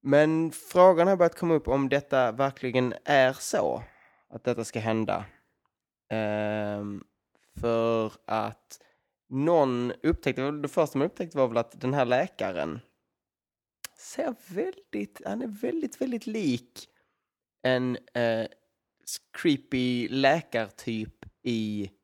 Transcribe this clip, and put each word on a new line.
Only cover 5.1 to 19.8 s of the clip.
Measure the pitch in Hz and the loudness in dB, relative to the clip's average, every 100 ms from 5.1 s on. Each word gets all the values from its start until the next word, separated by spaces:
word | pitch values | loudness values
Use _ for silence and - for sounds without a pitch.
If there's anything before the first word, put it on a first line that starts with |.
| 101 101 _ _ _ _ _ _ _ _ | -4 -6 _ _ _ _ _ _ _ _
Ehm, | 110 107 107 107 107 104 104 104 101 - _ _ _ _ - | -6 -4 -2 -2 -4 -4 -6 -8 -12 -16 _ _ _ _ -6
för | 117 113 113 113 110 - | -2 0 2 0 -2 -8
att | - 110 107 110 _ - _ _ _ _ _ | -6 -4 -4 -8 _ -20 _ _ _ _ _
någon | 131 151 170 135 123 123 - | -4 2 4 4 0 -4 -2
upptäckte, | 151 170 - 127 135 | -2 0 -2 -2 -4
det | 147 156 | -4 -4
första | - 151 135 | 0 0 0
man | 160 | -2
upptäckte | - 175 143 | -4 -8 0
var | 131 | 2
väl | 113 | 2
att | 117 - | -4 -4
den | 127 | -2
här | 143 | 0
läkaren | 120 127 185 - 98 87 76 80 _ _ _ _ _ _ _ _ _ _ - _ | 2 2 0 -4 -6 -4 -6 -6 _ _ _ _ _ _ _ _ _ _ -20 _
ser | - - 311 226 - | -14 -8 -6 -8 -10
väldigt, | 185 359 370 _ 208 202 - - | -6 -6 -8 _ -8 -8 -10 -10
han | 208 | -8
är | 254 | -8
väldigt, | 208 - 330 302 - | -6 -4 -4 -6 -6
väldigt | 269 240 - | -6 -6 -6
lik | 220 170 120 - - - _ _ _ _ _ _ _ | -4 -2 -2 -6 -20 -20 _ _ _ _ _ _ _
en, | 127 127 127 123 _ | 0 0 0 -6 _
eh, | 120 117 113 113 - _ _ _ _ - - _ - | -2 0 0 -4 -10 _ _ _ _ -14 -14 _ -2
creepy | 170 139 _ 131 | 0 0 _ -2